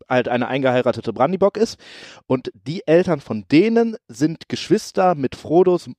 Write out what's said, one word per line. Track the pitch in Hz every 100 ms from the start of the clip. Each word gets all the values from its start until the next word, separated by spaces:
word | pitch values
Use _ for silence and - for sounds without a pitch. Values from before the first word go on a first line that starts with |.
| -
halt | 127 120
eine | 120 113
eingeheiratete | 131 131 127 123 113 117
Brandybock | 104 139 185 196 -
ist. | 220 - - - - - -
Und | 127 -
die | 101 131 175 -
Eltern | 165 180 151
von | - 107 98
denen | 147 214 226 233 220 -
sind | 113 156 165 -
Geschwister | 120 - 214 - - 185
mit | 156 131 -
Frodos, | 104 165 190 175 -